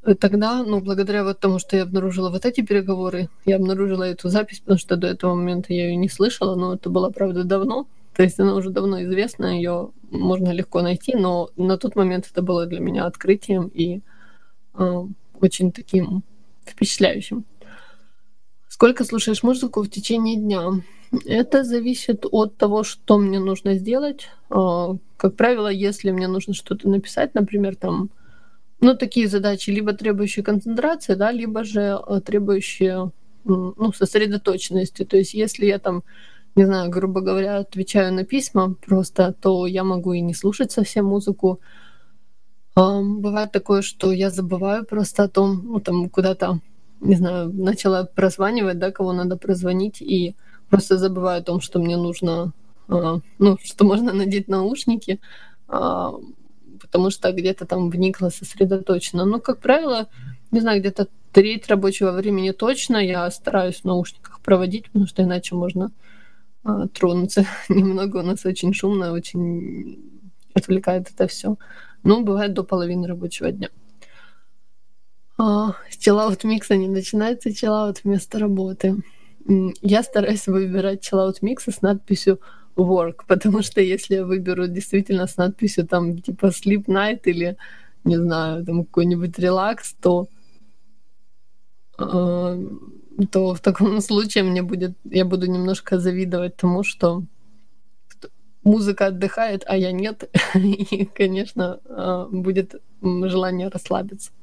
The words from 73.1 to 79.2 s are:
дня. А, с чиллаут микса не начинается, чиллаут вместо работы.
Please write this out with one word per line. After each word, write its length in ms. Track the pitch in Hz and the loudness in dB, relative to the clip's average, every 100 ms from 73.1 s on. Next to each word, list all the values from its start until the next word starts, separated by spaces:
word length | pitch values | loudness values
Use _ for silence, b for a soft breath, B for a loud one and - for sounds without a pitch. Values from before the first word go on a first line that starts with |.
| 175 175 - 165 | -6 -8 -4 -4
дня. 180 | 196 190 - - - b b b b b - - - - - - - - - | -4 -10 -12 -20 -20 b b b b b -20 -20 -20 -20 -18 -18 -18 -12 0
А, 340 | 220 208 214 B B | 2 2 0 B B
с 60 | - | 2
чиллаут 480 | - 208 214 185 | 4 4 2 0
микса 320 | 220 220 - 196 | 0 -2 2 2
не 120 | 190 | 2
начинается, 640 | 190 190 214 220 240 220 | -2 -2 0 0 -2 -4
чиллаут 520 | 208 214 214 208 196 | -2 0 0 -2 -2
вместо 340 | 202 196 - 220 | 0 0 -2 -2
работы. 580 | 208 190 190 190 190 202 b b | 0 0 -2 -2 0 0 b b